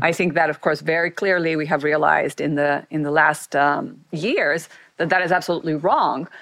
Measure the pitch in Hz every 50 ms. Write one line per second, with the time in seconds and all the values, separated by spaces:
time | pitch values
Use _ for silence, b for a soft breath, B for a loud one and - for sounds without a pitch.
0 | 143 165 170 - 185 180 143 175 160 151 147 - - 170 156 147 151 156 160 170
1 | 170 175 170 - 208 196 185 180 165 165 160 156 156 151 160 147 139 151 147 151
2 | 151 151 156 151 147 147 - - 147 147 139 143 143 147 143 147 - - - 156
3 | 151 143 147 156 151 151 151 - - - - 143 143 143 143 147 - - - -
4 | _ _ - 160 160 220 302 349 196 147 147 165 160 B B B B B B -
5 | 165 160 180 185 180 170 185 180 175 - 175 156 - 165 156 147 151 185 247 302
6 | 220 151 120 131 170 B B B